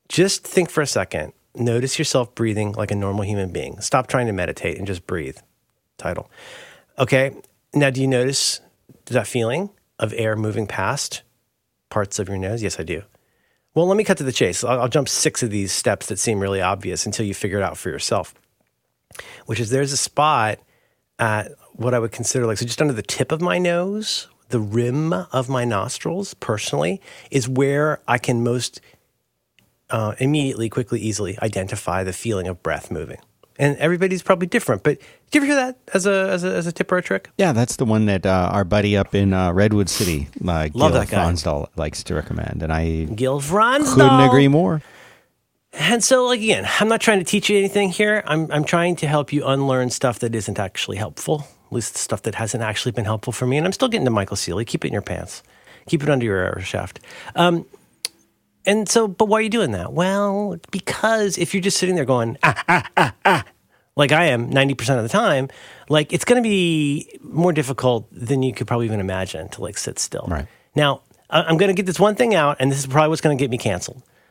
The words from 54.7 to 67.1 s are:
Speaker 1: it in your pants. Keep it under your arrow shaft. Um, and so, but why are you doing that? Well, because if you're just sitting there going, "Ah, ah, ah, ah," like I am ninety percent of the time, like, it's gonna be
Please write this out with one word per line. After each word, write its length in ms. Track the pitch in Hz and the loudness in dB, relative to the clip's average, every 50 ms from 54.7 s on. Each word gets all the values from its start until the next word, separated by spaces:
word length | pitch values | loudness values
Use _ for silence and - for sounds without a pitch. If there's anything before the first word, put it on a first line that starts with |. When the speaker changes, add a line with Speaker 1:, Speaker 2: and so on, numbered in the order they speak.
| - - - | -4 -4 -4
Speaker 1:
it 20 | - | -4
in 40 | 95 | -4
your 80 | 104 | -4
pants. 400 | - - 90 85 85 - - - - _ _ _ _ - - - _ | -4 -6 -8 -8 -8 -12 -14 -18 -20 _ _ _ _ -20 -20 -20 _
Keep 180 | - 170 143 143 | -2 -2 0 2
it 40 | 151 | 2
under 160 | 143 127 117 | 2 2 2
your 140 | 107 98 92 | 2 0 0
arrow 240 | 92 92 - 92 | 0 -2 -4 -6
shaft. 380 | 92 - - 92 92 - - - - - - - - - - | -6 -6 -4 -6 -6 -6 -10 -16 -20 -20 -20 -18 -16 -4 0
Um, 320 | 175 175 180 170 165 - - - - _ _ _ _ - - _ _ _ _ _ _ _ _ _ _ - | 2 4 4 4 0 -4 -8 -18 -20 _ _ _ _ -14 -14 _ _ _ _ _ _ _ _ _ _ 0
and 240 | 190 208 220 202 - | 2 2 2 2 2
so, 180 | - 233 220 | 2 2 2
but 200 | 202 170 - 220 | 2 2 0 2
why 120 | 202 214 220 | 4 2 2
are 40 | |
you 80 | 220 214 | 2 2
doing 220 | 226 233 180 123 | 0 0 0 0
that? 200 | 101 87 - - | -2 -4 -6 -4
Well, 680 | 135 160 180 190 196 202 202 202 196 202 208 196 170 165 - - | -2 0 0 2 2 0 0 0 0 -2 -4 -4 -6 -10 -8 -8
because 640 | - 185 - - - - 214 220 226 220 208 196 - | -8 -6 -4 -6 -2 0 0 2 2 2 0 0 0
if 160 | - 170 - | -2 -2 -2
you're 100 | - 190 | -2 0
just 140 | 175 202 - | 0 0 0
sitting 180 | - 185 180 185 | 0 0 2 2
there 100 | 165 127 | 2 2
going, 320 | 127 131 123 113 113 107 - | 2 2 2 2 0 0 2
"Ah, 220 | - 151 110 - - - | 2 2 2 0 2 2
ah, 200 | 175 156 - - - | 2 2 0 0 2
ah, 180 | 185 156 110 - _ - | 2 2 2 0 _ 2
ah," 200 | 196 180 127 - - _ _ _ _ _ _ _ _ _ | 2 2 2 0 -6 _ _ _ _ _ _ _ _ _
like 180 | 147 147 139 | 0 2 4
I 140 | 151 165 175 | 4 4 4
am 240 | 151 123 117 120 123 | 4 2 0 0 0
ninety 240 | 131 135 135 139 131 | 2 2 2 2 0
percent 240 | - - 147 135 120 | -2 0 0 0 0
of 60 | 110 | 0
the 40 | 117 | 0
time, 380 | - 202 170 180 147 131 139 135 - - - - - - - - | 0 2 2 2 2 0 -2 -4 -8 -14 -20 -20 -20 -12 -4 0
like, 240 | 151 151 143 - | 2 2 2 0
it's 120 | 175 - - | -2 -2 2
gonna 180 | - 247 247 | 2 2 4
be 760 | 226 220 202 185 175 170 160 156 147 143 143 - - - | 2 2 2 2 2 2 2 2 2 0 0 -2 -6 -10